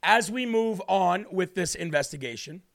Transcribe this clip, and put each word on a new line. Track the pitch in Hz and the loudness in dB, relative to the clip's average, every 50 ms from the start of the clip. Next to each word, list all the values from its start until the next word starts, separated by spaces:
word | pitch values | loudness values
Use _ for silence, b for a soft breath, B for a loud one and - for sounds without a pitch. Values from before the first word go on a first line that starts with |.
| - | 6
as | 170 214 233 226 165 | 6 4 4 4 0
we | 214 254 254 | -4 -4 -2
move | 240 226 226 226 226 220 180 190 - | 0 2 2 2 2 -2 -4 -2 0
on | 190 196 185 175 175 190 214 - | 2 4 4 4 2 0 -2 -4
with | 165 185 180 175 - | -2 -2 -2 -2 -2
this | 190 175 156 - | -4 -2 -2 -2
investigation | - 170 170 151 147 139 - - 147 131 123 117 110 - - 151 185 _ _ _ | -4 -4 0 0 0 0 0 -6 -8 -8 -8 -8 -10 -12 -14 -14 -16 _ _ _